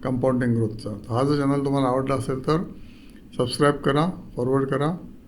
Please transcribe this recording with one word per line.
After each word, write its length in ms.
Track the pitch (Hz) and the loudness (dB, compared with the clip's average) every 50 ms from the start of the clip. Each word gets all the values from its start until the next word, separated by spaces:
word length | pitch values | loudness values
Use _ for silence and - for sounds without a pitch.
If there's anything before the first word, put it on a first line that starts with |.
| - | -2
कंपाऊंडिंग 500 | 131 131 123 131 131 127 123 127 120 117 | -2 0 2 2 2 2 2 2 2 2
ग्रोथचा. 360 | 113 113 107 - - - 104 | 2 2 0 -2 -6 -8 -8
हा 320 | 104 101 - - 107 117 135 | -10 -10 -6 -2 0 2 2
जर 180 | 139 147 143 | 2 2 2
चॅनल 240 | 139 139 139 143 139 | 2 2 2 2 2
तुम्हाला 240 | 143 139 139 135 127 | 2 2 2 2 2
आवडला 260 | 123 131 131 135 139 | 2 0 2 0 0
असेल 320 | 127 - - 135 131 131 | -2 0 -2 -4 -2 0
तर 160 | 147 151 165 202 214 - - - - - - - - - - - - - - | 0 0 0 0 -4 -10 -14 -16 -18 -18 -20 -20 -20 -20 -20 -20 -16 -4 -2
सबस्क्राईब 360 | 127 120 123 - 147 143 143 | -2 -2 2 2 4 4 4
करा, 360 | 143 - 143 139 147 156 185 180 - - - - | 2 0 2 2 2 2 0 -2 -6 -12 -12 -6
फॉरवर्ड 320 | - 123 127 131 135 135 135 | -4 -2 0 2 2 2 0
करा 280 | 135 131 143 156 180 175 - - - - - | 0 0 0 0 -2 -4 -8 -14 -18 -18 -20